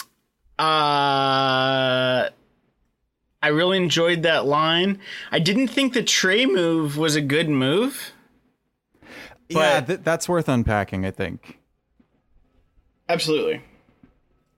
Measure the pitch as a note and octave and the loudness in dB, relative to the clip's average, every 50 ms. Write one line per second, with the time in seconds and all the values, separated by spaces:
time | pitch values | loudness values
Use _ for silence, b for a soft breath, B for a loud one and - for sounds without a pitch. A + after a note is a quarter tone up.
0 | - _ _ _ _ _ _ _ _ _ _ - D3+ D#3+ D#3 D#3 D3 D3 D3 C#3+ | -14 _ _ _ _ _ _ _ _ _ _ -2 0 2 4 4 2 2 2 2
1 | C#3 C#3 C3+ C3+ C3+ C3+ C3+ C3+ C3+ C3+ C3 C3 C3 C3+ C3+ C3 C3 C3 B2+ B2+ | 2 2 2 2 2 2 2 2 2 2 2 0 0 0 0 0 0 0 0 0
2 | B2+ B2+ B2+ B2 G#2+ - - _ _ _ _ _ _ _ _ _ _ _ _ _ | 0 0 0 0 -2 -4 -6 _ _ _ _ _ _ _ _ _ _ _ _ _
3 | _ _ _ _ _ _ _ - - D3+ D3+ D#3 F3 F3+ F#3+ F#3+ F3+ D3 - D#3+ | _ _ _ _ _ _ _ -4 -2 0 2 2 2 2 2 0 0 0 2 2
4 | E3 E3+ F3 E3 D#3+ E3 D#3+ C3+ G#2+ C#3 C#3+ D3+ D#3 D#3+ E3 E3+ F3+ G3+ G3 G3 | 2 2 2 2 2 0 2 2 0 0 0 2 2 2 0 0 0 -2 -2 -6
5 | B B B B B B B D#3+ E3 F3 G3+ B3 C4+ - - C#4 C4+ C4 - A#3+ | B B B B B B B 0 0 0 0 0 0 0 0 0 0 0 0 -2
6 | G#3+ - - - - F#3 F#3+ A3+ C4 C4+ G4 F#3 E3+ E3 E3 D#3+ D#3 C#3+ C#3+ D3+ | -2 0 0 0 2 2 2 2 2 2 2 0 0 2 0 0 -2 -2 -2 -2
7 | D#3+ D#3+ D3 D3+ D3 C3+ C#3+ D#3 E3+ D#3 D3 C3 C3 C3+ D3+ G3 A#3+ C#4 C4 - | 0 0 0 0 0 0 0 0 0 0 0 0 2 2 0 0 0 -2 -4 -8
8 | - - - - _ _ _ _ _ _ _ _ _ _ _ _ _ _ _ B | -14 -16 -18 -20 _ _ _ _ _ _ _ _ _ _ _ _ _ _ _ B
9 | B B B B B B B B _ - D#3+ D#3+ D#3 D3+ C#3+ - B2+ B2 F#3 - | B B B B B B B B _ -4 0 2 2 4 2 2 0 -2 -4 -2
10 | - D#3+ E3 E3 - - F3+ E3+ D#3 - C3 A#2 A2+ - G#2+ G#2 G2 - - F#2+ | -2 -2 -2 -2 -2 -2 -2 0 0 0 0 0 2 2 0 0 0 -2 -4 -6
11 | F#2+ F#2+ F#2 - G2 E2+ F#2 - - - - _ _ _ _ _ _ _ _ _ | -6 -6 -6 -6 -6 -8 -8 -10 -16 -20 -20 _ _ _ _ _ _ _ _ _
12 | _ _ _ _ _ _ _ _ _ _ _ _ _ _ _ _ _ _ _ _ | _ _ _ _ _ _ _ _ _ _ _ _ _ _ _ _ _ _ _ _
13 | _ - F3 E3+ - D#3 D#3 C#3 G2 D#2+ D#2 - - - _ _ _ _ _ _ | _ -4 -2 -2 0 0 0 0 0 -2 -4 -4 -8 -18 _ _ _ _ _ _
14 | _ - _ _ _ _ _ _ _ _ _ | _ -20 _ _ _ _ _ _ _ _ _